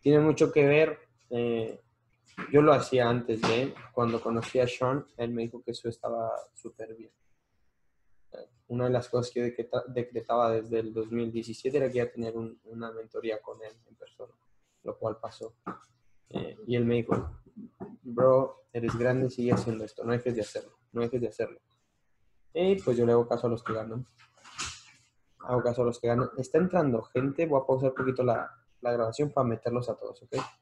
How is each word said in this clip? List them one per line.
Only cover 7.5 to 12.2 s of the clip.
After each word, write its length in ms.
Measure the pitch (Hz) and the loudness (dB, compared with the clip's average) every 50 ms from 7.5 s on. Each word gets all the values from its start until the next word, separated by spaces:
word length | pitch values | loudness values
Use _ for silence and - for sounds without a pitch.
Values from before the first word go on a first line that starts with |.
| _ _ _ _ _ _ _ _ _ _ _ _ _ _ _ - - - - _ _ _ _ | _ _ _ _ _ _ _ _ _ _ _ _ _ _ _ -20 -18 -18 -18 _ _ _ _
Una 180 | _ 120 120 123 | _ -4 -2 0
de 60 | 123 | 2
las 180 | 123 120 117 - | 2 0 0 0
cosas 240 | - 123 120 - - | -2 -2 -2 -2 -4
que 80 | 120 | -4
yo 40 | 120 | -4
decreta-, 360 | 117 120 - 113 - - 123 - - | -2 -4 -6 -8 -4 -4 -4 -4 -4
decretaba 600 | 127 123 120 - - 117 113 - 117 120 120 113 | -6 -6 -6 -4 -6 -10 -4 -2 0 2 2 2
desde 300 | 113 113 110 117 117 113 | 2 0 -2 -2 -2 -2
el 140 | 113 110 107 | -2 -2 -4
dos 180 | 113 110 113 | -6 -6 -4
mil 180 | 117 117 117 113 | -4 -4 -4 -2
diecisiete 480 | 113 117 113 113 113 - - 131 135 | -4 -6 -8 -8 -12 -6 -6 -2 0
era 140 | 147 135 127 | 0 0 2
que 60 | 123 | 0
iba 100 | 123 120 | 0 -2
a 40 | 120 | -2
tener 260 | - - | -4 -6